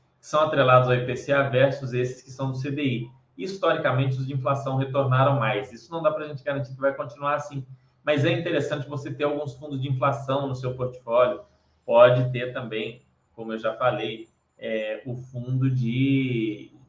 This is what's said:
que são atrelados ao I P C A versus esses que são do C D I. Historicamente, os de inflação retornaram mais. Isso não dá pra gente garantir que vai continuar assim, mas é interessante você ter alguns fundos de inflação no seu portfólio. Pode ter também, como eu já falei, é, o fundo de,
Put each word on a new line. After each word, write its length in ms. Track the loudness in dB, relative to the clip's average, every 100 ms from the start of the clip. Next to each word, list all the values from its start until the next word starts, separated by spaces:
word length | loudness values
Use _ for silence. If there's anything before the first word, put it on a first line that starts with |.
| _ _
que 80 | -2
são 140 | 0
atrelados 480 | 2 4 6 6 6
ao 60 | 0
I 100 | 0
P 100 | -6
C 160 | 0
A 120 | 0
versus 500 | 2 4 4 2 -4
esses 280 | -2 -2 -6
que 80 | -14
são 220 | -8 -6
do 60 | -4
C 120 | -4
D 140 | -2
I. 320 | -2 -2 -6 -14 _ -10
Historicamente, 800 | -10 -2 0 2 2 2 0 -2
os 80 | -4
de 80 |
inflação 440 | -4 -2 -2 -2 -2
retornaram 600 | 0 0 2 4 4 2
mais. 340 | 0 -2 -6
Isso 180 | -14 -10
não 100 | 0
dá 80 | 0
pra 160 | 0 -8
gente 160 | -8
garantir 320 | -4 -4 -6
que 60 | -2
vai 140 | -2
continuar 420 | -2 -10 -6 -4 -4
assim, 300 | -4 -10 -12 -20 _ _
mas 220 | -2 2
é 80 | 2
interessante 560 | 2 0 -2 -2 -4 -6
você 260 | -8 -8
ter 120 | -2 -2
alguns 280 | -2 -6 -10
fundos 260 | -8 -6
de 80 | -2
inflação 580 | 0 0 0 -2 -2 -2
no 80 | -4
seu 180 | -6
portfólio. 680 | -4 -6 -8 0 4 4 2 -12 _ _ _ 4
Pode 460 | 8 10 8 0
ter 220 | -2 -6
também, 480 | -6 -6 -6 -6 -10 _ _ _
como 180 | -12 -8
eu 60 | -4
já 160 | -4
falei, 560 | 0 0 0 -6 -8 -14 _ _ -12
é, 440 | -6 -4 -4 -8 -8
o 100 | -12
fundo 540 | -10 -10 -4 0 2
de, 1000 | 0 0 0 2 2 2 0 -2 -6 -12 -20